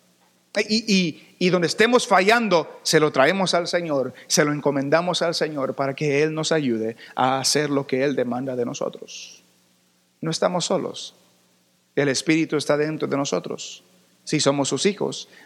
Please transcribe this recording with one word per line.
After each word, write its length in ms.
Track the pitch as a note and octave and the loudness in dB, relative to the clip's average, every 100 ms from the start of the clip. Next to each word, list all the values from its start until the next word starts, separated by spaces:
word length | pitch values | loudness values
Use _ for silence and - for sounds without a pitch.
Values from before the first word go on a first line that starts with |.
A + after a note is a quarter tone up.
| _ _ _ _ _ G#3 G#3+ | _ _ _ _ _ -4 -2
Y, 280 | A3 A3+ | -2 2
y, 420 | F#3+ E3+ - - - | 2 0 -4 -14 -2
y 120 | F3+ | 0
donde 160 | F3+ E3 | 2 2
estemos 400 | - A3+ B3 - | 2 4 4 4
fallando, 760 | F#3+ F#3+ A#3+ A3 F3 C#3+ - | 2 4 4 4 2 0 -6
se 160 | - D#3+ | 0 4
lo 140 | D3+ | 4
traemos 400 | C#3+ C#3+ G3 F3+ | 4 4 4 0
al 160 | F3 E3+ | 0 0
Señor, 460 | F3 E3+ C#3 B2 - - | -2 -2 -2 -2 -6 -2
se 200 | - D3+ | 2 2
lo 60 | |
encomendamos 680 | D3 C#3+ C3+ C#3 D#3+ F3 D#3+ | 0 0 0 2 2 2 -2
al 140 | E3+ | -2
Señor 400 | D#3+ D#3+ D3+ C3 | -2 -4 -4 -4
para 200 | B2+ C3+ | -4 -4
que 280 | C3+ D3+ C#3 | -2 0 2
Él 100 | D#3 | 0
nos 180 | D#3 D#3 | 0 -2
ayude 440 | D#3+ C3+ A2+ A2 A2+ - | 0 0 0 -2 -8 -8
a 240 | - B2+ C3 | -2 0 0
hacer 300 | C3 C#3+ D3 | 0 0 0
lo 180 | C#3 C#3 | -2 -2
que 160 | C3 | 0
Él 140 | C#3+ C3 | 0 0
demanda 400 | B2 B2 C3+ B2 | -2 -4 -4 -4
de 80 | |
nosotros. 800 | A#2+ - - - - - - - _ _ _ _ _ _ _ _ | -4 -4 -6 -8 -14 -16 -18 -20 _ _ _ _ _ _ _ _
No 80 | D#3+ | -6
estamos 340 | D#3 F#3 F3+ | 0 0 0
solos. 500 | - F#3+ - - - - _ _ _ _ _ _ _ | -2 -2 -2 -8 -14 -18 _ _ _ _ _ _ _
El 140 | - C#3+ | -2 0
Espíritu 480 | B2 - D#3+ D#3 D3+ | 0 2 2 2 0
está 220 | - D3 | 0 0
dentro 280 | D#3 D#3 C#3+ | 0 -4 -4
de 120 | C#3 | -2
nosotros. 680 | C#3 - - - - - _ _ _ _ | -2 -4 -4 -10 -12 -16 _ _ _ _
Si 160 | - D3+ | -4 0
somos 280 | C#3 C#3+ C3 | 2 2 0
sus 180 | C#3 G3+ | 0 0
hijos, 420 | F#3+ C#3 - - - | 0 -4 -6 -14 -20